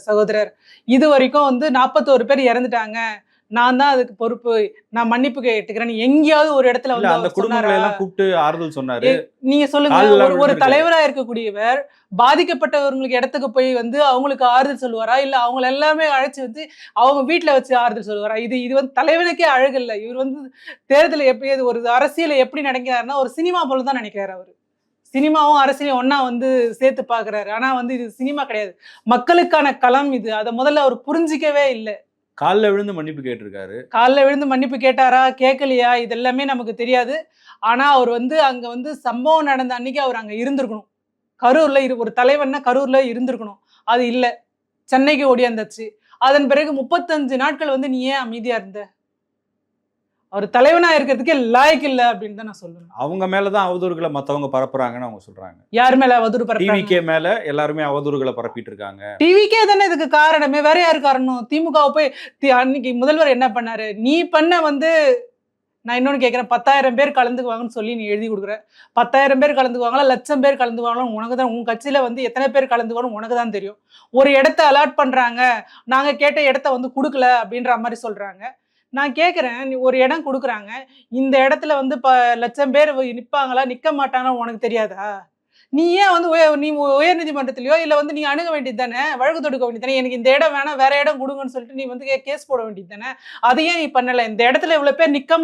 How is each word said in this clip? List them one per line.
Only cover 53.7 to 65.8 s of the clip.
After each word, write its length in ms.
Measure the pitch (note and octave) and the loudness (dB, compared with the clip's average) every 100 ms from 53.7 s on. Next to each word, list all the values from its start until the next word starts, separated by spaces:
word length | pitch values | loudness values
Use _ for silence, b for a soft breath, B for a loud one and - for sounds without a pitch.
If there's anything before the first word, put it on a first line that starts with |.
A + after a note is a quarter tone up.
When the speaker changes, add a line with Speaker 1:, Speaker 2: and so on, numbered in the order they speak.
| F3+ F3+ E3 E3 C#3+ | -2 -4 -4 -4 -6
Speaker 2:
மத்தவங்க 320 | C#3 C#3+ C#3 | -4 -4 -2
பரப்புறாங்கன்னு 520 | C3 C3 C3 B2 A#2+ B2 | -4 -4 -4 -6 -6 -12
அவங்க 120 | G#2 - | -14 -20
சொல்றாங்க. 320 | G2 F#2 E2+ _ A3 | -20 -20 -20 _ 2
Speaker 1:
யார் 180 | B3+ C4 | 4 4
மேல 160 | C4 A#3+ | 4 2
அவதூறு 240 | A3+ A#3 A#3 | 2 -2 -4
பரப்புறாங்க? 300 | A3 F#3+ G3+ | -2 0 0
Speaker 2:
டி 20 | |
வி 100 | - | 2
கே 80 | F3+ E3 | 0 2
மேல 220 | D#3+ E3 A3 D#3+ | -2 0 -4 -4
எல்லாருமே 320 | D3 D3+ D#3 D3 | -4 -4 -4 -4
அவதூறுகளை 420 | C#3+ D3 C#3+ C3 A#2+ | -4 -4 -4 -4 -6
பரப்பிட்டு 320 | A2+ A#2 A2 | -10 -12 -16
இருக்காங்க. 300 | G#2 G2 G2 G2+ - | -16 -16 -14 -16 -2
Speaker 1:
டி 80 | E4 F#4+ | 4 4
வி 80 | G#4 | 4
கே 80 | A4 G#4 | 2 4
தானே 160 | G4+ G4 | 4 2
இதுக்கு 200 | D#4+ D4+ D4+ | 0 0 4
காரணமே, 440 | D#4 D#4 D4 D4 D4 | 4 4 2 2 4
வேற 140 | E4 E4+ | 4 4
யாரு 140 | D#4 C#4 | 2 2
காரணம்? 400 | C4 C4 B3 A#3 | 0 0 -4 -4
தி 80 | D4+ | -4
மு 80 | E4 D4 | 0 2
கவை 160 | C#4+ D4 | 2 2
போய் 140 | C#4+ B B _ | -2 B B _
தி-, 100 | C#4 B3 | 2 4
அன்னைக்கு 340 | C4 C#4 B3 A#3+ | 2 -2 -4 -2
முதல்வர் 300 | C4 D#4 D4+ B3 | 0 2 2 2
என்ன 120 | B3+ A#3+ | 0 -2
பண்ணாரு? 300 | A3+ A3 A3 G#3 A#3+ | -6 -8 -10 -4 0
நீ 100 | E4 E4+ | 0 0
பண்ண 240 | D#4+ D#4+ F4 D#4 | 0 2 2 0
வந்து, 240 | C#4+ D#4+ D#4+ C#4+ B3 - _ _ _ _ _ | 0 0 2 2 0 -4 _ _ _ _ _